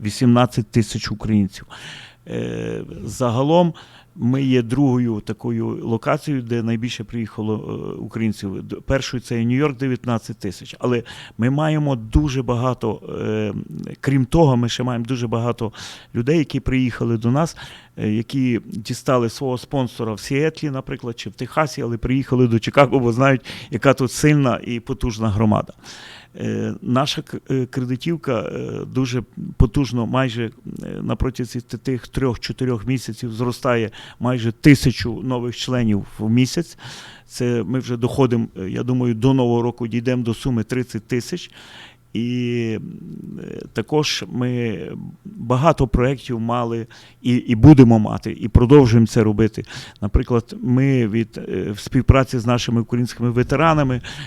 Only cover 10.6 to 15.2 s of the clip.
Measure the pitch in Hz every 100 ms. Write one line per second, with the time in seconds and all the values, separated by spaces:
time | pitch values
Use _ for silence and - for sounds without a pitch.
10.6 | - - 123 120 - - - - 117 143
11.6 | 156 156 147 127 110 151 151 131 123 120
12.6 | 127 123 113 98 - 71 110 107 107 101
13.6 | - - - - - 135 123 165 156 123
14.6 | 120 - 123 120 117 127